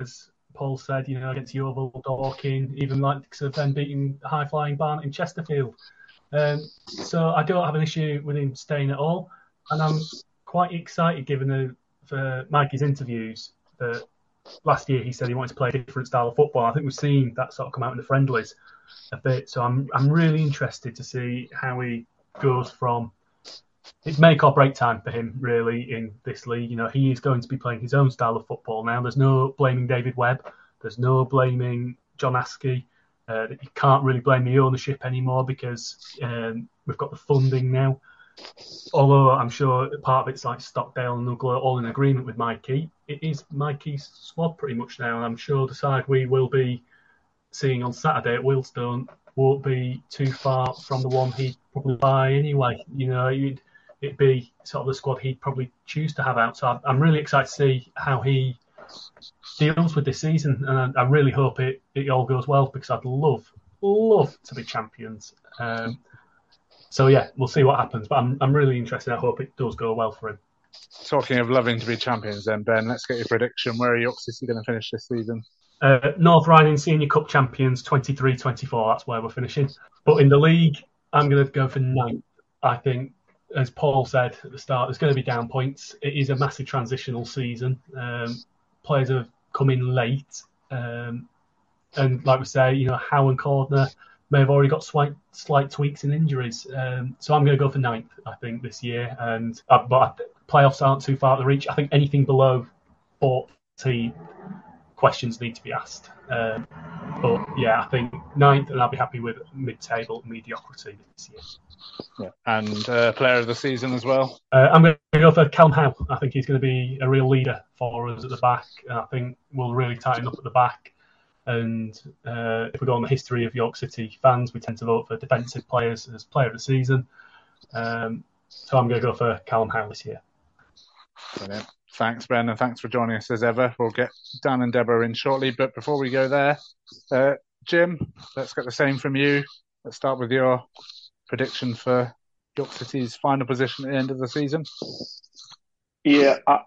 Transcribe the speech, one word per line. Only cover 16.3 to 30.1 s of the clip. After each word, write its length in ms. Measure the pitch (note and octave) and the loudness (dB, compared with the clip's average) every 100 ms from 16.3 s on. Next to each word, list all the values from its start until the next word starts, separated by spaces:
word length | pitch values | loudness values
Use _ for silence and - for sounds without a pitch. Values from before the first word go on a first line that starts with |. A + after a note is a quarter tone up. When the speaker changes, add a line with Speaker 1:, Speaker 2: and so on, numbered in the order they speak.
| C3+ | 2
Speaker 1:
football. 300 | C#3+ B2+ A#2 | 2 2 0
I 80 | |
think 120 | C#3+ C#3+ | 0 -4
we've 80 | |
seen 400 | - D3 C#3 B2 A#2+ | -2 2 2 2 -2
that 160 | B2+ | -8
sort 140 | - B2+ | -8 -10
of 60 | |
come 100 | - | -8
out 80 | B2 | -6
in 60 | B2+ | -6
the 60 | |
friendlies 520 | - C3+ C3+ A#2 G#2 - - - _ - - | 0 2 2 0 -4 -12 -20 -20 _ -20 -16
a 60 | G#2+ | -6
bit, 320 | C3+ B2+ - | -2 -2 -4
so 120 | B2+ | -4
I'm, 260 | A#2+ B2+ C#3 | -2 -2 -2
I'm 160 | B2+ C#3 | 0 2
really 320 | E3 E3 D#3 | 4 4 2
interested 540 | D3+ C#3 B2+ - A#2 A#2 | 0 -2 -6 -6 -14 -14
to 80 | |
see 460 | B2+ B2+ B2 B2 B2 | -10 -8 -6 -8 -10
how 260 | - C3 B2+ | -10 -8 -6
he 240 | B2 A#2 - _ _ - | -6 -8 -10 _ _ -2
goes 300 | C#3 B2 A#2+ | 0 0 -2
from. 400 | - B2 A#2+ A#2 - _ _ - - _ _ - _ | -4 -2 -2 -4 -12 _ _ -20 -20 _ _ -20 _
It's 140 | D#3 D3 | -4 6
make 240 | E3 D3 | 6 8
or 100 | C#3+ | 4
break 200 | C#3+ C3+ | 6 4
time 280 | - A#2+ A2 | 2 -2 -2
for 100 | A#2 | -6
him, 240 | A#2 A#2 C3 | -6 -6 -6
really, 520 | B2 A#2 A#2 A#2 A#2 | -2 0 0 -4 -6
in 200 | A2+ A2 G#2 | -8 -10 -12
this 220 | A#2+ G#2+ A#2+ | -12 -10 -8
league. 240 | A#2+ A#2+ | -8 -6
You 60 | A#2 | -6
know, 140 | A2+ | -4
he 220 | C3+ C3+ | 0 0
is 80 | B2 | 0
going 220 | C#3 B2 | 0 -2
to 60 | A#2+ | -2
be 100 | C3+ | -6
playing 240 | B2 A2+ | -6 -8
his 120 | A#2+ | 0
own 180 | C#3 C3+ | 2 2
style 240 | - A#2 A2+ | 2 -2 -2
of 100 | - | -6
football 360 | A#2 - A2 | -12 -8 -6
now. 180 | A2+ B2 | -4 -4
There's 160 | B2 C3+ | -2 2
no 380 | C3+ C3 C3+ - | 4 4 0 0
blaming 300 | C3 B2+ B2 | 0 0 -2
David 280 | B2 B2+ | -2 -2